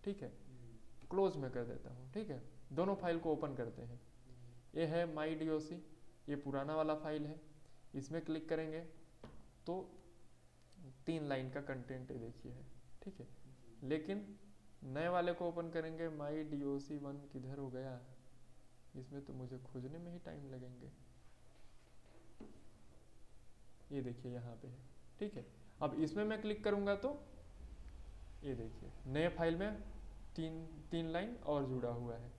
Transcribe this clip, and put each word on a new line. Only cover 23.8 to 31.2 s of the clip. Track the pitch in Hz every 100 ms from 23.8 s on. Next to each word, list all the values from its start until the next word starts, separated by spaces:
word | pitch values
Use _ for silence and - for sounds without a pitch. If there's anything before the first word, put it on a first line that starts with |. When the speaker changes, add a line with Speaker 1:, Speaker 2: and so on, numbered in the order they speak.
| -
Speaker 1:
ये | 143
देखिए | 123 120 127
यहाँ | 123 120
पे | 123 135
है। | 123 - - - -
ठीक | 208
है, | 196 - - - -
अब | 151 151
इसमें | 156 202
मैं | 214 214
click | 214 208
करूँगा | 214 202 196 202
तो | 254 294 - - - - - - - - - - - -
ये | 143
देखिए | 123 113 - - - 131
नए | 139 170
file | - 170 170
में | 202 214 - - - - - -
तीन, | 160 160 160 - -
तीन | 170 165
लाइन | 165